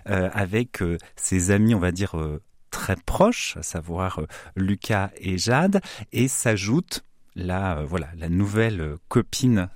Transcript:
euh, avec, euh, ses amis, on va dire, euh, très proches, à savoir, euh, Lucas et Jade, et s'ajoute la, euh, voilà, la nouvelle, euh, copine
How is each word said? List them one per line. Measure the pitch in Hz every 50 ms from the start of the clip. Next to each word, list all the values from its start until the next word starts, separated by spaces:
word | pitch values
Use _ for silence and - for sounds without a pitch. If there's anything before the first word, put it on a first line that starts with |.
| - -
euh, | 98 92 92 92 -
avec, | 104 98 87 101 113 123 - - -
euh, | 95 85 85 82 - - -
ses | - - - 95 92 85 95
amis, | 101 101 107 113 113
on | 98
va | 87 90
dire, | 85 90 101 - - 80
euh, | 78 76 76 73 - - _ _ - _
très | - - - - 95
proches, | - - - - - 185 226 240 - - - -
à | 82
savoir, | 82 - - 87 78 85 85 90 92 92 - 82
euh, | 78 - - - - - -
Lucas | 95 95 95 104 - - - 110 98 98 98 -
et | - - 98 92 90
Jade, | - 113 123 139 175 202 196 190 - - - - 107 -
et | - 113 123 135
s'ajoute | - - - 123 110 95 95 104 123 170 185 - - - - - _ _ - - _
la, | 92 90 90 90 95 98 92 85 76
euh, | 76
voilà, | 73 85 90 71 76 87 82
la | 82 82
nouvelle, | 85 95 101 101 104 110 113 113 107 87
euh, | 78 76 73 - - -
copine | - 123 - - - - 127 127 117 98 90 90 -